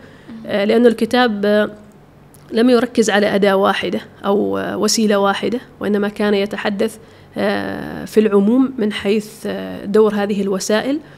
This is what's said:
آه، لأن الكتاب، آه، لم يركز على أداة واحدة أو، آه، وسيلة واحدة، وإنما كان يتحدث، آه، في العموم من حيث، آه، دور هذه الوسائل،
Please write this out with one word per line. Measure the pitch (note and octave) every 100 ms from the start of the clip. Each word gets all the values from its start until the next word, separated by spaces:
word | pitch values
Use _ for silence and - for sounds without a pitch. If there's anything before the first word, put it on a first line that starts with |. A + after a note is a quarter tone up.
| - - - A3+ A3
آه، | G#3
لأن | G#3 A3+ A#3+
الكتاب، | A3 A3 B3 B3 G3+
آه، | G#3 G#3 G#3+ - - - - - - - -
لم | A3+ B3
يركز | A#3+ B3 - G#3+
على | G3+ G3+
أداة | G3 G3+ F#3+
واحدة | G3 F#3+ F#3 G#3 - -
أو، | - G2 G2 G2
آه، | F#2 G#2
وسيلة | G#3+ - G#3+ G3+
واحدة، | G3 G3 G3+ A#3+ - -
وإنما | G3 G3+ G3+
كان | G#3 G#3
يتحدث، | G3+ G3+ G3+ G#3+ G3+ A3 - - - - G#3+
آه، | G3+ G3+ G3 G3 - E3
في | - A3
العموم | G#3+ G3+ G3 B3+ C4 B3
من | G#3+
حيث، | G3+ G3+ G#3+ G#3 - G3+
آه، | G3 F#3+ F#3
دور | G3+ G#3 G#3+
هذه | G#3 G3+ G3+
الوسائل، | G3 F#3+ - G#3+ C4 D4+ -